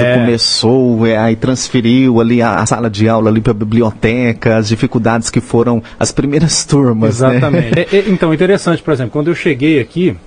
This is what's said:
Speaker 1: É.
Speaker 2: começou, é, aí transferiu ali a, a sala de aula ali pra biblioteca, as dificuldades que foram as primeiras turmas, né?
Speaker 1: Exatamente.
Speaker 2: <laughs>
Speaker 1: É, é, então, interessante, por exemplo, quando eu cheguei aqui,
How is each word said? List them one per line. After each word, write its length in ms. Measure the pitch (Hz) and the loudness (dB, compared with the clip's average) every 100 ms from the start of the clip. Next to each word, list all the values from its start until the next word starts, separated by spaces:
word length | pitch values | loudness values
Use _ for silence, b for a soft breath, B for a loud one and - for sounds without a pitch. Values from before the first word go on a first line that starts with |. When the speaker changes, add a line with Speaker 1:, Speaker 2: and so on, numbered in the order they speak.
| 123 | 2
Speaker 1:
É. 80 | 123 | 2
Speaker 2:
começou, 880 | 120 117 - - 110 131 127 113 113 | 2 0 -2 0 2 2 2 2 2
é, 120 | 110 | 2
aí 180 | 113 113 | 0 0
transferiu 840 | 127 127 - 131 117 127 131 117 | -2 -2 -2 -2 2 2 4 2
ali 200 | 117 120 | 2 2
a, 180 | 117 92 | 0 0
a 60 | 113 | 0
sala 240 | 113 117 | -2 -2
de 200 | 101 110 | 0 0
aula 200 | 113 107 | 2 2
ali 120 | 110 | 0
pra 120 | 117 | 0
biblioteca, 1000 | 104 107 117 113 - 110 120 120 107 117 110 | -2 -2 0 0 0 -2 0 -2 -2 0 0
as 140 | 107 | 0
dificuldades 600 | 113 131 127 113 117 - | -2 -2 -2 0 -2 -2
que 120 | 127 | -4
foram 420 | - 117 117 117 B B | -2 0 0 -2 B B
as 140 | - | -4
primeiras 500 | - 135 147 156 - | -2 -2 0 0 -2
turmas, 560 | - 143 131 110 110 110 | 0 2 2 2 0 0
né? 160 | 131 123 | 0 2
Speaker 1:
Exatamente. 400 | 139 170 127 165 | 2 0 0 -2
Speaker 2:
<laughs> 160 | 175 | 0
Speaker 1:
É, 40 | 196 | 0
é, 60 | 202 | 0
então, 260 | 180 170 | 0 0
interessante, 480 | 156 185 196 175 165 | 0 2 0 0 -2
por 120 | - | -2
exemplo, 180 | 139 117 | -4 -2
quando 160 | 147 151 | -4 -2
eu 80 | 170 | -2
cheguei 460 | 175 127 147 151 | -2 0 0 0
aqui, 340 | 110 165 180 92 | 0 -2 -2 -2